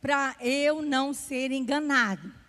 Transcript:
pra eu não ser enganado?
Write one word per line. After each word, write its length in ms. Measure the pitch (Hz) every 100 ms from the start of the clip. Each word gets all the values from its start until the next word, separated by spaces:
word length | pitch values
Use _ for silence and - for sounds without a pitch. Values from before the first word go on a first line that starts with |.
pra 340 | - 285 269 254
eu 400 | 247 269 294 311
não 320 | 302 262 269
ser 360 | 285 - 262 262
enganado? 760 | 269 247 285 302 277 220 185 160 -